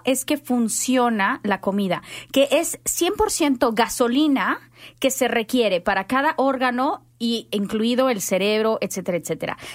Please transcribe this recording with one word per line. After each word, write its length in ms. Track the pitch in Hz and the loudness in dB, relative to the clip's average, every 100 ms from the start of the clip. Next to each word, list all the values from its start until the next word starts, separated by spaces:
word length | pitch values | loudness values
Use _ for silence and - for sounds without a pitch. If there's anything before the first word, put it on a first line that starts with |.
es 220 | 254 262 - | -2 -2 -2
que 100 | 294 | -4
funciona 1000 | - 247 220 - - 254 240 220 196 269 | 0 0 0 -2 0 2 2 2 0 -2
la 180 | 202 190 | -2 -2
comida, 420 | - 202 190 160 - - - | 0 -2 -2 -4 -6 -18 -2
que 160 | 269 277 | 2 4
es 280 | 285 320 - | 2 0 -4
cien 300 | - - 349 | -6 -2 -2
por 180 | 415 427 | 0 0
ciento 400 | - 294 254 254 | 2 0 2 2
gasolina 880 | 226 214 - 240 254 311 262 196 339 - - - - | 2 0 0 0 2 2 2 0 -2 -8 -20 -20 -4
que 100 | 269 | -2
se 200 | - 247 | 0 0
requiere 500 | 240 214 254 214 180 | 0 0 2 2 2
para 260 | 208 190 196 | 0 -2 0
cada 280 | 262 294 302 | 0 2 2
órgano 720 | 269 262 254 247 285 - - _ | 0 2 0 0 -2 -2 -10 _
y 300 | 233 226 - | -2 -2 -4
incluido 580 | 208 202 214 226 247 262 | -4 -2 0 2 2 2
el 100 | 208 | 0
cerebro, 580 | - 185 202 214 220 220 | -2 0 2 2 0 0
etcétera, 360 | - 196 180 175 | -4 -6 -4 -4
etcétera. 380 | - 156 - - - | -4 -6 -6 -10 -14